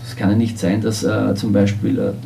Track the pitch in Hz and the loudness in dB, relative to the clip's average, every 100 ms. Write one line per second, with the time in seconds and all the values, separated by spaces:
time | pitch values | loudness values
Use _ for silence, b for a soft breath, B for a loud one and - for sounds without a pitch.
0 | - - 98 107 113 - 87 104 110 107 | -12 -4 0 2 0 0 0 0 0 -2
1 | - 107 - - 113 101 101 - - 90 | -2 0 0 0 2 4 4 2 0 0
2 | - - | -2 -4